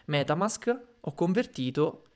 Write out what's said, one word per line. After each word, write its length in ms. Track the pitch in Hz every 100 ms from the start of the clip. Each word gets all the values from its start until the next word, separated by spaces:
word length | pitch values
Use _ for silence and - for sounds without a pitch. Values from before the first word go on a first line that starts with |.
| -
MetaMask 760 | 147 139 151 208 - - 254 - _
ho 120 | -
convertito 920 | - 175 190 - - 127 131 156 - -